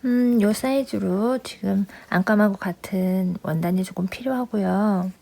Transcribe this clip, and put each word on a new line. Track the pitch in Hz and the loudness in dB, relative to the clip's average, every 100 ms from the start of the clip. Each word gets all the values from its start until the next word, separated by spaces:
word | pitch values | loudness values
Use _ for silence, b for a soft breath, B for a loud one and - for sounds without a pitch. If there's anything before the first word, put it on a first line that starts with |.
음, | 254 247 247 240 | 2 2 4 4
요 | 202 | 4
사이즈로 | 214 262 269 262 208 190 185 226 254 | 2 0 0 0 -2 -2 0 0 -2
지금 | - - 196 196 196 B B | -6 -6 -2 0 -2 B B
안감하고 | - 190 214 214 196 | -2 2 4 4 2
같은 | 196 175 - 190 185 185 185 180 | -6 -8 -4 -2 0 0 0 -4
원단이 | - 160 170 185 | -2 -2 0 0
조금 | 185 185 185 | -2 -4 -6
필요하고요. | - 247 262 247 214 190 185 214 190 185 185 | -4 -4 -4 -2 -2 0 2 2 0 -2 -6